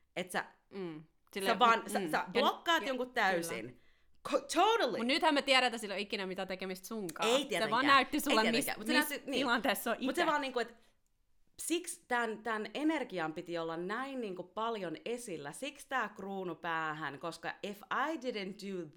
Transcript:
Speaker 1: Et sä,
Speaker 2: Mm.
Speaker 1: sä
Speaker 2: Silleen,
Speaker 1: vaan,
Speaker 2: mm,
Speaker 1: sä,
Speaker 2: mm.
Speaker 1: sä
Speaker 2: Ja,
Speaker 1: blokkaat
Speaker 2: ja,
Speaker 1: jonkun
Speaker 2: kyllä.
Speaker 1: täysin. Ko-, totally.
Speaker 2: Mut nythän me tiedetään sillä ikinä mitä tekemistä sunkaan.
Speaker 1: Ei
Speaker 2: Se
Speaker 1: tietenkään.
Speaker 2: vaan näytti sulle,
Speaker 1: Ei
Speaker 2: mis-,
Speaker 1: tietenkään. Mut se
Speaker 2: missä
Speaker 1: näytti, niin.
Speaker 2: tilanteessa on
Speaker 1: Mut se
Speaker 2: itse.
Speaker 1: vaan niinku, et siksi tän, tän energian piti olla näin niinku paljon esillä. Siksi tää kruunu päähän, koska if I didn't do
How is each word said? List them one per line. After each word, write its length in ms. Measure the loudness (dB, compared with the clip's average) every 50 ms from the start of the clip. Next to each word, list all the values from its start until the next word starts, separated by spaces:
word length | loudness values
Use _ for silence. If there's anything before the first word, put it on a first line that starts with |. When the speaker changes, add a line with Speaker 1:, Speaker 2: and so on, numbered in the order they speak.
| _ _ -8
Speaker 1:
Et 160 | -8 -6 -4
sä, 140 | -4 -4 -4 -6 -10 _ _ _
Speaker 2:
Mm. 340 | -10 -8 -8 -8 -8 -10 -14
Speaker 1:
sä 20 | -18 _ _ _ _ -8
Speaker 2:
Silleen, 260 | -4 0 2 4 6
Speaker 1:
vaan, 200 | 6 6 6 4
Speaker 2:
mm, 100 | 2 -2
Speaker 1:
sä, 80 | -2 -2
Speaker 2:
mm. 120 | 0 0
Speaker 1:
sä 60 | 0 0
Speaker 2:
Ja, 100 | 0 0 0 2
Speaker 1:
blokkaat 400 | 4 2 2 0 0 2 2 2
Speaker 2:
ja, 60 | 2 0
Speaker 1:
jonkun 200 | -2 -2 -4 -4
Speaker 2:
kyllä. 60 | 0
Speaker 1:
täysin. 640 | 2 4 4 4 2 0 -2 -6 -6 -8 -10 -12 -16 -20 -20 -20 _ _ _ -20 -14 -6 0
Ko-, 120 | 0 0 0 0 2
totally. 420 | 4 6 6 6 6 4 2 0 0
Speaker 2:
Mut 100 | 2 2
nythän 260 | 2 4 4 4 4
me 80 | 4
tiedetään 380 | 4 6 6 6 6 4 2 -2
sillä 160 | -6 -4 -4
ikinä 300 | -4 -4 -4 -4 -4 -4
mitä 200 | -4 -4 -4 -4
tekemistä 420 | -4 -4 -6 -6 -6 -8 -8 -10 -8
sunkaan. 420 | -8 -6 -6 -6 -4 0 2 2
Speaker 1:
Ei 40 | 2
Speaker 2:
Se 60 | 2
Speaker 1:
tietenkään. 320 | 2 0 -2 0 0 2
Speaker 2:
vaan 140 | 2 2 6
näytti 340 | 8 8 6 6 4 0 0
sulle, 220 | 2 4 4 4
Speaker 1:
Ei 60 | 4 4
Speaker 2:
mis-, 40 |
Speaker 1:
tietenkään. 260 | 4 2 2 0 -2 -4
Mut 80 | 0 2
se 60 | 4
Speaker 2:
missä 160 | 4 4 2
Speaker 1:
näytti, 220 | 0 -6 -6 -2
niin. 80 | -2 0
Speaker 2:
tilanteessa 520 | 2 2 2 2 2 2 0 0 0 -2
on 60 | -2 -2
Speaker 1:
Mut 140 | -2 -2 2
se 60 | 2
Speaker 2:
itse. 40 | 2 2
Speaker 1:
vaan 100 | 2 0
niinku, 180 | 0 -2 -2 -2
et 160 | -2 -4 -6 -20 _ _ _ _ _ _ _ _ _ _ _ _ _ _ _ -8
siksi 420 | -4 0 0 0 -2 -4 -12 -12 _ -2
tän, 360 | 0 0 0 0 -2 -4 -4
tän 240 | -4 -2 -2 -4 -4 -4
energian 600 | -2 0 2 2 0 -2 -4 -4 -4 -4 -4 -4
piti 240 | -6 -8 -6 -4 -4
olla 200 | -4 -4 -4 -4
näin 440 | -4 -4 -4 -4 -6 -6 -6 -6
niinku 220 | -6 -6 -6 -8 -10
paljon 540 | -10 -6 -4 -4 -2 -2 -4 -4 -6 -8 -6 -6
esillä. 460 | -6 -6 -6 -6 -8 -10 -8 -8 -10
Siksi 360 | -10 -8 -8 -8 -10 -10 -10 -4
tää 200 | -2 -2 -2 -2
kruunu 460 | -6 -10 -8 -8 -6 -6 -4 -6 -6
päähän, 640 | -6 -4 -2 -2 -2 -2 -2 -4 -4 -6 -6 -6 -6
koska 340 | -8 -8 -8 -6 -6 -8 -8 -6 -8
if 180 | -10 -10 -10
I 360 | -8 -4 -2 -2 -2 -2 -4 -4
didn't 380 | -4 -4 -4 -4 -6 -8 -8 -10 -10 -8
do 200 | -8 -8 -8 -10 -6